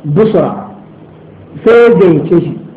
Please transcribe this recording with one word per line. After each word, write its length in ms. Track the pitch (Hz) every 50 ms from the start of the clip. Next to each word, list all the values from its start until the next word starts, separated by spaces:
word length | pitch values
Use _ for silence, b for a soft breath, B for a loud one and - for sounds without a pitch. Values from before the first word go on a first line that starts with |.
| -
Busra. 640 | 151 147 185 220 208 202 175 147 117 98 - - - - - - - - - - - - - - - - - - - - - -
Sai 100 | 220 233
ya 200 | 233 240 226 185 175
gayyace 420 | 196 175 160 147 139 - 175 165 143
shi. 140 | - - - - - -